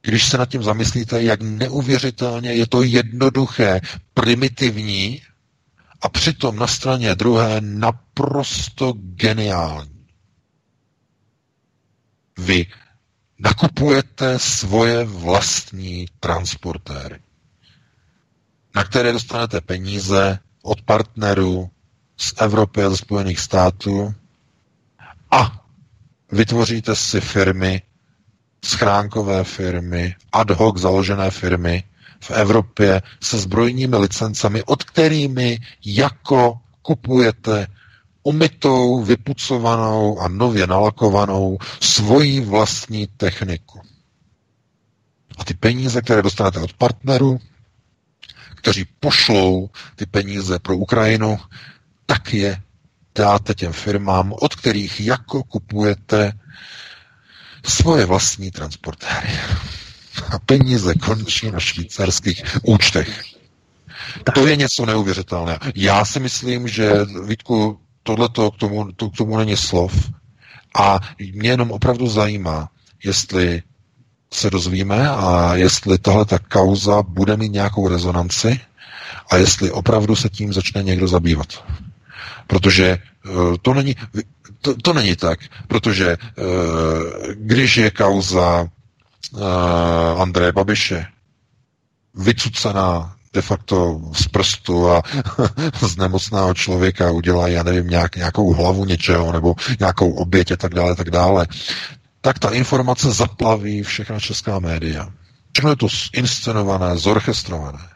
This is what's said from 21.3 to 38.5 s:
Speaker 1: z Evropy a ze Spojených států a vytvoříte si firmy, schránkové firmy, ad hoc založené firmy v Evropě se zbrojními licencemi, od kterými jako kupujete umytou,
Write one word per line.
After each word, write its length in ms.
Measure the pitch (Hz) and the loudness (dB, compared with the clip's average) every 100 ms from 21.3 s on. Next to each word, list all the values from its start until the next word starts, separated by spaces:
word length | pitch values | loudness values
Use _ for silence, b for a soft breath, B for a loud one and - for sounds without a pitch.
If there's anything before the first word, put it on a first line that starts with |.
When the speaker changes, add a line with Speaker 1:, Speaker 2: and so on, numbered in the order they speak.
| 98 92 92 90 _ _ _ _ - | 2 0 -2 -6 _ _ _ _ -10
Speaker 1:
z 180 | - - | -10 -2
Evropy 460 | 107 107 104 107 | 0 2 2 2
a 80 | 98 | 0
ze 60 | 95 | 0
Spojených 440 | - 101 98 87 | -2 -4 -2 -4
států 760 | - 95 90 92 101 98 104 104 _ _ _ _ _ _ _ _ B B _ | -2 2 2 0 -4 -2 -4 -8 _ _ _ _ _ _ _ _ B B _
a 360 | - - - _ _ _ _ _ _ _ | 2 2 -6 _ _ _ _ _ _ _
vytvoříte 640 | 101 110 117 110 113 110 104 | 0 2 2 0 -2 -2 -4
si 240 | - 104 | -2 -4
firmy, 640 | - 107 95 92 95 92 _ _ _ _ _ _ _ _ | -2 0 2 2 -2 -2 _ _ _ _ _ _ _ _
schránkové 800 | - - 107 101 101 113 101 95 | -6 0 2 2 0 -4 0 -2
firmy, 680 | 92 - 92 87 87 87 87 - _ | -2 -4 -4 -4 -4 -4 -4 -6 _
ad 180 | 117 110 | 0 2
hoc 280 | 87 110 95 | 4 4 4
založené 520 | 92 95 95 98 95 | 2 2 0 0 -2
firmy 540 | - 90 90 87 87 - b b b | -2 -2 0 0 -2 -6 b b b
v 100 | - | -4
Evropě 720 | - 104 110 - - 101 95 B B | 0 4 2 2 2 4 4 B B
se 180 | - 110 | -4 -4
zbrojními 580 | 95 104 120 127 131 117 | 0 2 2 0 0 2
licencemi, 640 | 98 - 110 104 104 107 | 2 0 -4 0 0 -2
od 220 | - 139 | -2 -2
kterými 720 | - - 160 156 143 127 123 117 117 B | 0 2 4 4 0 0 -2 -2 -10 B
jako 720 | 104 104 139 - - 139 123 117 _ _ | -4 0 0 -2 0 4 4 0 _ _
kupujete 840 | - 156 123 127 117 - - 104 95 b b b b _ | -4 -4 2 4 4 0 -2 -2 -4 b b b b _
umytou, 800 | 147 151 160 | -2 2 2